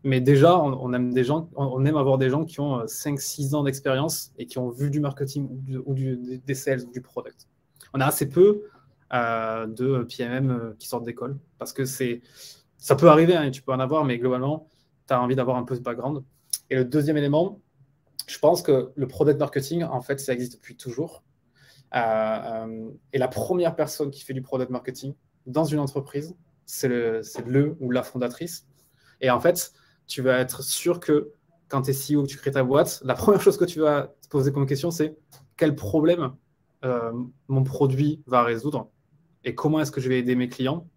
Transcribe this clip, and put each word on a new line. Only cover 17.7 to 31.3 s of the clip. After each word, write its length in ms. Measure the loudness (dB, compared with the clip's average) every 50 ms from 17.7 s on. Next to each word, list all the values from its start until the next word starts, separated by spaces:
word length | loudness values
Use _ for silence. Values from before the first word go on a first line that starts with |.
| _ _ _ _ _ _ _ _ _ -16 -14
je 140 | -14 -6 2
pense 220 | 4 4 4 4
que 300 | 4 2 2 2 2 -2 -6
le 120 | -6 -6
product 300 | -6 0 2 2 2 4
marketing, 460 | 2 0 -2 -2 -4 -4 -2 -4 -4 -4
en 160 | -2 -4 -6
fait, 220 | -4 -6 -6 -6
ça 100 | -2 -4
existe 220 | -4 -4 -4 -8 -10
depuis 240 | _ _ -20 -20
toujours. 460 | _ -12 -10 -6 -6 -8 -8 -10 -20 _ _ _ _ _ _ _ _ _ _ _ _ _ _ -2
Euh, 40 | -2
euh, 880 | 0 2 2 2 2 0 -2 -4 -4 -8 -8 -8 -8 -8 -10 -10 -12 -14 -14 -18 _ _ -2
et 60 | 0
la 80 | 0
première 480 | 0 -2 -4 -2 0 0 2 2 0 0
personne 340 | 0 -4 -4 -2 -6 -6 -6
qui 140 | -6 -12 -12
fait 100 | -10 -8
du 80 | -10
product 300 | -8 -6 -4 -4 -4 -4
marketing 420 | -6 -8 -8 -10 -12 -10 -12 -12 -12 _ _ _ _ _ _
dans 200 | -4 0 0 0
une 120 | 2 0
entreprise, 580 | 0 -2 -2 -4 -6 -8 -6 -8 -8 -8 -8 -16 _ _ _ _ _ _
c'est 220 | -14 -8 -4 -2
le, 340 | 0 0 0 0 -2 -2 -4
c'est 240 | -6 -8 -12 -12 -8
le 320 | 0 2 2 2 2 -2 -6
ou 120 | -4 -2
la 100 | -2 -2
fondatrice. 640 | -2 -2 -6 -4 -4 -4 -4 -8 -10 -10 -10 -14 _ _ _ _ _ _ _ _ _ _ _ _
Et 80 | 0 2
en 100 | 2 4
fait, 340 | 4 2 2 2 -4 -10 _ _ _ _ _ _ _
tu 160 | -12 -8 0 2
vas 160 | 2 4 4
être 240 | 2 -2 -4 -10 -6
sûr 360 | -6 -6 -2 0 0 -2 0
que 300 | 2 2 2 2 2 -2